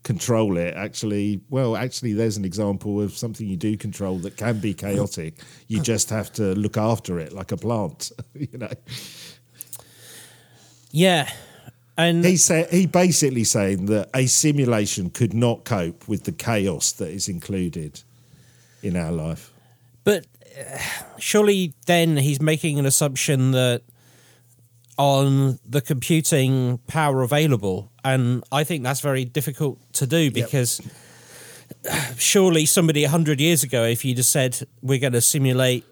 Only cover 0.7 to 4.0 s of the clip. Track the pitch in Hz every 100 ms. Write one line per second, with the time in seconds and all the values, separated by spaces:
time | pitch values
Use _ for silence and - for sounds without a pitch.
0.7 | 82 101 - 110 104 104 101 _ 131 127
1.7 | 107 127 - 123 104 113 101 95 85 104
2.7 | 98 107 101 101 - 120 104 107 92 107
3.7 | 104 104 95